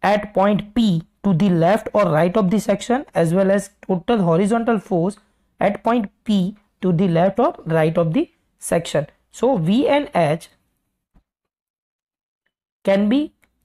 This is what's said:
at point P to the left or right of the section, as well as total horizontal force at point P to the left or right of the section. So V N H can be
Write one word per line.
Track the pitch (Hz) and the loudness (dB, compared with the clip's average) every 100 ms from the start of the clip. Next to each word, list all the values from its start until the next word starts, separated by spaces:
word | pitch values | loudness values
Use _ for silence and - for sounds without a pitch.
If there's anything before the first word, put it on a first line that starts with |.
at | 185 208 208 | -2 0 -2
point | - 196 208 - - | 0 2 0 -2 -2
P | 220 170 - _ | 0 0 -4 _
to | 202 | -2
the | 170 202 | 2 2
left | 175 165 220 - | 2 2 0 0
or | 208 190 | -2 0
right | 151 175 202 | 2 0 0
of | 190 | 0
the | 214 | 0
section, | - 202 - 247 294 | -2 -4 -2 -4 -4
as | - 170 | -2 0
well | 175 190 | 0 2
as | 202 196 _ - | 0 -2 _ -6
total | 185 - 233 | -4 -2 0
horizontal | 170 165 202 233 226 226 | 2 2 2 0 0 -2
force | - 185 175 - _ _ _ - | -2 -2 -2 -4 _ _ _ -4
at | 185 208 | -2 -2
point | 226 240 202 _ - | -2 -2 -4 _ -2
P | 208 180 - _ _ | 0 0 -6 _ _
to | 185 | -2
the | 165 196 | 0 2
left | 165 185 190 | 2 0 0
or | 277 - - | -2 -2 -4
right | 165 156 165 | 0 0 0
of | 165 | 0
the | 165 349 _ _ _ | 0 -4 _ _ _
section. | - 175 165 156 147 _ _ | -4 -4 -2 -4 -6 _ _
So | - 240 254 | -4 -2 0
V | 160 220 294 | 0 0 2
N | 285 285 | 0 -2
H | 180 156 160 - _ _ _ _ _ _ _ _ _ _ _ _ _ _ _ _ _ _ _ _ _ _ _ | -2 -2 -2 -8 _ _ _ _ _ _ _ _ _ _ _ _ _ _ _ _ _ _ _ _ _ _ _
can | - 196 208 | -2 0 2
be | 262 302 _ _ _ | 0 -2 _ _ _